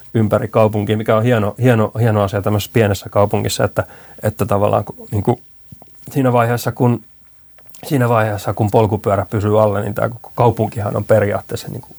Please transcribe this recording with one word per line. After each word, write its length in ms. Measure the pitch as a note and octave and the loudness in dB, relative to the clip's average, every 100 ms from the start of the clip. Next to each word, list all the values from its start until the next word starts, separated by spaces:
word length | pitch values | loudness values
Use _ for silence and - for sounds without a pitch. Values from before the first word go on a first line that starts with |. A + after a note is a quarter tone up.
| - | -6
ympäri 340 | A2+ G#2+ G#2+ G#2+ | 0 2 2 0
kaupunkia, 480 | A#2 G#2+ G#2+ G2+ G#2+ | 2 2 2 -2 -2
mikä 200 | A2 A2 | 0 2
on 60 | |
hieno, 320 | A#2 A#2 G2+ - | 2 2 0 0
hieno, 340 | B2 A2+ G#2+ - | 2 2 2 0
hieno 220 | A#2 G#2+ | 2 2
asia 200 | G2 G#2 | 0 0
tämmöisessä 280 | G2 G#2 - | 0 -2 0
pienessä 340 | B2 G#2 G2 - | 2 2 0 -2
kaupungissa, 540 | G#2+ G2+ G2+ A2 - | 0 2 0 -2 -2
että, 200 | - - - - - - | -2 -2 -6 -8 -20 -8
että 240 | G#2+ - G2 | -4 -2 -2
tavallaan 380 | G2+ G2+ G#2+ | 0 2 0
ku-, 220 | A2 - A3 | -2 -10 -8
niinku 300 | G#2+ F#2+ - _ _ _ - - _ - | -4 0 -2 _ _ _ -20 -20 _ -10
siinä 220 | C#3+ B2+ | -2 0
vaiheessa, 400 | A#2 A#2 A#2+ - | 2 0 -2 -4
kun, 300 | A#2 B2 A2+ - _ _ _ _ _ _ - - | 0 0 0 -6 _ _ _ _ _ _ -18 -6
siinä 220 | C#3+ A#2+ | -2 0
vaiheessa, 460 | A#2 A2 G#2 - | 2 0 -2 -6
kun 160 | G2+ A2 | -2 0
polkupyörä 560 | A#2 G#2+ G#2 A2+ G2 - | 2 2 0 -2 -2 -2
pysyy 320 | A2 G#2 G#2 | -2 0 2
alle, 180 | G#2+ G2+ | 2 0
niin 120 | G#2 | -4
tää 140 | G2+ A2 | -4 -4
koko 240 | A#2+ - | -6 -10
kaupunkihan 640 | - A#2+ A2 G#2+ - G#2 A2+ | 0 0 2 -2 -4 -6 -4
on 80 | |
periaatteessa 640 | G#2 A2 G2+ G2+ - - - | 2 2 2 -2 -6 -12 -10
niinku 200 | G2 - | -14 -16